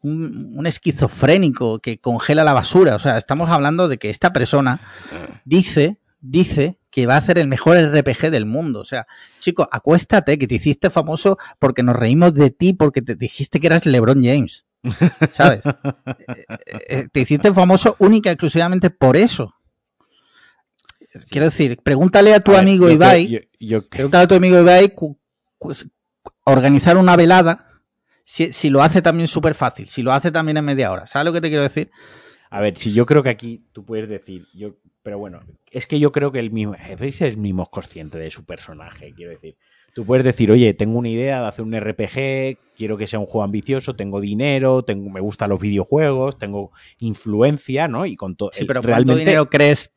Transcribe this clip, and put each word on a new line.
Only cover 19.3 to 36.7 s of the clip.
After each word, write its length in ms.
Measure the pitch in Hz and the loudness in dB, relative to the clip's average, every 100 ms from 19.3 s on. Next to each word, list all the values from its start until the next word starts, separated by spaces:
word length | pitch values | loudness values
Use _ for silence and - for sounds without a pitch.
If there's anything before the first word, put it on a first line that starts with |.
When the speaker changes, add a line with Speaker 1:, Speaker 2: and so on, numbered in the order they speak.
| - 110 _ _ _ _ _ _ _ _ _ _ _ _ _ _ - _ | 0 -10 _ _ _ _ _ _ _ _ _ _ _ _ _ _ -20 _
Speaker 2:
Sí. 120 | - - | -20 -10
Speaker 1:
Quiero 160 | 147 160 | -2 -2
decir, 320 | - 143 120 | 0 -2 -2
pregúntale 520 | - 135 180 202 202 | -2 0 2 4 6
a 60 | 208 | 6
tu 120 | 190 | 6
Speaker 2:
A 20 | |
ver, 80 | 196 | 6
Speaker 1:
amigo 260 | 190 190 175 | 6 4 6
Speaker 2:
yo 60 | |
Speaker 1:
Ibai, 320 | 160 180 180 170 | 6 6 6 2
Speaker 2:
creo, 140 | 113 | -6
yo, 80 | - _ | -10 _
yo 200 | 113 110 | -4 -4
creo 100 | - | -4
Speaker 1:
pregúntale 340 | - 135 175 | -6 0 4
a 40 | 175 | 6
tu 60 | |
amigo 240 | 185 185 180 | 4 6 6
Ibai 340 | 175 180 202 | 6 6 4
cu-, 240 | - 156 143 _ _ _ _ | 0 -12 -12 _ _ _ _
cu-, 140 | 151 135 - _ _ _ - _ | -14 -14 -16 _ _ _ -20 _
organizar 520 | - 135 131 143 180 175 | 2 2 4 2 4 4
una 200 | 185 175 | 6 6
velada, 520 | 170 185 165 175 _ _ _ _ _ _ | 6 6 4 -2 _ _ _ _ _ _
si, 280 | _ - 165 | _ -6 -6
si 180 | - 151 | -4 0
lo 120 | 135 | 4
hace 200 | 156 185 | 4 2
también 260 | 170 165 165 | 0 0 -2
súper 260 | - 160 | -2 -2
fácil, 340 | 151 127 - - | -2 -6 -8 -16
si 140 | - | -8
lo 100 | 120 | -2
hace 180 | 135 165 | -2 -2
también 260 | 165 160 151 | -4 -4 -4
en 80 | |
media 260 | 147 135 113 | -4 -4 -4
hora. 140 | 95 - | -6 -8
¿Sabes 200 | 143 156 | -6 -4
lo 60 | |
que 80 | 170 | -4
te 80 | 165 | -4
quiero 140 | 151 | -2
decir? 280 | 143 - 156 _ - - _ _ _ | -2 -4 -10 _ -20 -20 _ _ _
Speaker 2:
A 100 | 101 | -6
ver, 160 | 104 90 | -6 -4
si 160 | 113 | -4
yo 140 | 104 120 | 0 2
creo 160 | 151 | 2
que 80 | 131 | 0
aquí 360 | 110 120 117 _ | -6 -10 -18 _
tú 120 | - | -20
puedes 240 | 101 110 110 | -12 -12 -10
decir, 380 | 101 - 92 82 | -14 -16 -20 _
yo 240 | 90 104 101 _ _ - | -20 -20 -20 _ _ -16
pero 140 | 101 | -14
bueno, 180 | 101 87 - _ _ | -16 -18 -20 _ _
es 160 | - - | -16 -6
que 140 | 151 | 0
yo 100 | 147 | 0
creo 220 | 139 143 | 0 -6
que 80 | 131 | -6
el 100 | 117 | -8
mismo, 240 | 113 104 | -8 -8